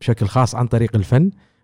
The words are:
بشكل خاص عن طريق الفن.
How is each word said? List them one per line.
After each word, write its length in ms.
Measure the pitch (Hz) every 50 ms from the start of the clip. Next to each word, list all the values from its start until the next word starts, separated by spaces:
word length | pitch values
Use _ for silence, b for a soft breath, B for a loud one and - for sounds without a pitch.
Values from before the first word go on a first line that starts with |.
بشكل 240 | - - 113 - -
خاص 300 | 98 - 127 127 110 -
عن 120 | 113 123
طريق 280 | 117 123 113 117 110 -
الفن. 360 | 107 92 - 120 135 170 196 - b b b b b